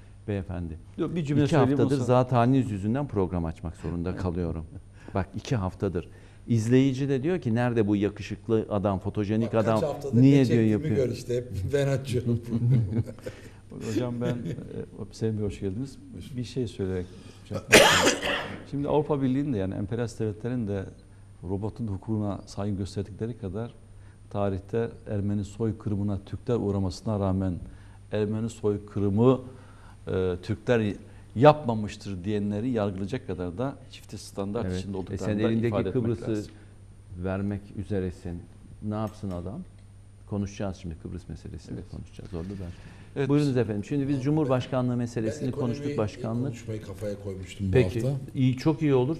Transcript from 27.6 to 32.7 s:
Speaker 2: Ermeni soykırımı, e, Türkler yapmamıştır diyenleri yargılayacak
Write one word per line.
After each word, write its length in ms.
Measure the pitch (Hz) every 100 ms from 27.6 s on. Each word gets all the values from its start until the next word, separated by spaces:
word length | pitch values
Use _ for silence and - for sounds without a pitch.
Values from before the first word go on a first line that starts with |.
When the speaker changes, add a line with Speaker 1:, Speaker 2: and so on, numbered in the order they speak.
| - - - - -
Speaker 2:
Ermeni 380 | 104 104 107 113
soykırımı, 920 | - 104 101 101 104 101 101 123 127 - - - - - - -
e, 280 | 95 92 87
Türkler 500 | - 101 - 117 107 - - - - 107
yapmamıştır 880 | 143 151 120 110 104 - 101 95
diyenleri 460 | 92 104 101 104
yargılayacak 580 | 123